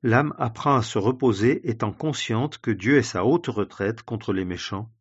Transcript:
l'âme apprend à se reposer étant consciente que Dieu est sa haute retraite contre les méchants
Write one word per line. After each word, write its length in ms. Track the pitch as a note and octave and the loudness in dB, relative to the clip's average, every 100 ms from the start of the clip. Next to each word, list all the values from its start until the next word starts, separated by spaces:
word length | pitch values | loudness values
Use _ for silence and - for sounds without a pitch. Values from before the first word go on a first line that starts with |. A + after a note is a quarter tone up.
l'âme 320 | B2+ A#2 D3 - | 4 4 2 -2
apprend 380 | A#2 A2+ - C#3 | -4 -2 2 2
à 80 | |
se 160 | A#2 - | 2 0
reposer 680 | G2+ B2+ C3 G2 A2 D3+ E3 | 0 2 2 4 2 2 -2
étant 240 | A2+ G#2+ | -4 -4
consciente 680 | F#2+ D#3 C#3+ - A2 C#3+ - | -4 -6 -4 -2 -2 -2 -6
que 100 | - | -4
Dieu 280 | G2 G2 C#3+ | -2 4 4
est 60 | |
sa 220 | - F#2+ G2 | 4 0 2
haute 220 | E3+ E3+ | 2 0
retraite 560 | G#2 G2 - G2+ A2+ | -4 -4 -2 -4 -4
contre 280 | - A2 - | -6 -8 -4
les 140 | F#2+ F#2 | -4 -4
méchants 480 | F2 - G2 A2+ _ | -6 -6 -8 -8 _